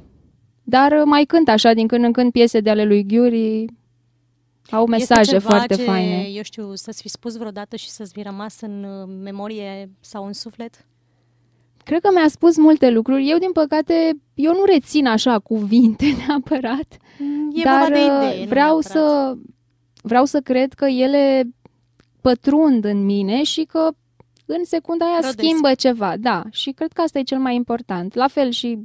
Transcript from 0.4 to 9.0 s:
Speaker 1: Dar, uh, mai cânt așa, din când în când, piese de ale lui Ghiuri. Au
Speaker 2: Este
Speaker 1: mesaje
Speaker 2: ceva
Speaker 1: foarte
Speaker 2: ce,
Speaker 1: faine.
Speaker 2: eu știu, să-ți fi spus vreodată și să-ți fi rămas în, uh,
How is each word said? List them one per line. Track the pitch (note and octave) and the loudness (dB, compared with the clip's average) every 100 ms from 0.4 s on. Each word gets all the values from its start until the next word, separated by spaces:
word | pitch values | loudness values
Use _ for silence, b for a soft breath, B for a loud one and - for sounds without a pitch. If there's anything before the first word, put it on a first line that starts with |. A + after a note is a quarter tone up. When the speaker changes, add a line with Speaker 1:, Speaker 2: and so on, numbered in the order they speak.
| _ _ | _ _
Speaker 1:
Dar, | - B3+ C#4+ | 0 4 4
uh, | D4+ | 4
mai | D4 D4 | 4 4
cânt | D4 E4+ D4+ | 4 2 4
așa, | A3 A#3 | 4 4
din | A3+ A3 | 4 2
când | A#3+ | 2
în | A#3+ | 2
când, | A#3 B3 | 2 0
piese | A#3+ A#3 A3+ | 4 4 4
de | G#3+ | 0
ale | G#3+ | 0
lui | G#3+ G#3 G3 | 2 2 2
Ghiuri. | A3+ B3 A3+ A3 A3 A3+ A#3 _ _ _ _ _ _ _ _ _ | 2 2 2 -2 -4 -6 -12 _ _ _ _ _ _ _ _ _
Au | A3 | -2
Speaker 2:
Este | A3+ A3+ | 2 0
Speaker 1:
mesaje | B3 A#3 G#3 | 4 4 4
Speaker 2:
ceva | F#3+ G#3 | 2 2
Speaker 1:
foarte | G3+ A#3 | 2 2
Speaker 2:
ce, | G3 | -2
Speaker 1:
faine. | A#3+ F#3+ F3+ F3+ G3+ | 0 0 0 -2 -6
Speaker 2:
eu | G3+ | -10
știu, | G#3 - G3+ | -12 -14 -14
să-ți | G3 - G#3+ | -14 -14 -16
fi | G#3+ | -16
spus | - A#3+ A3+ | -14 -12 -10
vreodată | A3 G3+ G#3 A3+ | -12 -12 -14 -16
și | - | -16
să-ți | - G#3 | -18 -16
fi | G#3 | -14
rămas | G3+ G3 G#3+ - | -14 -12 -14 -14
în, | A3 G3+ | -14 -12
uh, | G3 G3 | -12 -14